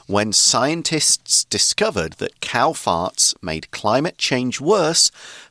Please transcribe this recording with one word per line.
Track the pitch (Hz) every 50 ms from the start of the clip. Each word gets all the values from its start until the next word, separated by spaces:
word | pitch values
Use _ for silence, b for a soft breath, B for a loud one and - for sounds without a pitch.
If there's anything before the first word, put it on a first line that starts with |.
| B
When | B 98 101 107 110 98
scientists | - - - - 120 123 143 160 170 147 - 165 151 - - - - - - - - - -
discovered | - - - - - - 208 226 - 101 80 82 - -
that | 101 - - _
cow | - - - 117 127 160 165
farts | - - - 87 82 87 - - - - - - -
made | - 85 80 78 - -
climate | - - - 104 113 131 151 185 - -
change | - - 139 127 127 127 113 -
worse, | 135 160 214 202 165 151 165 - - - - B B B B B B B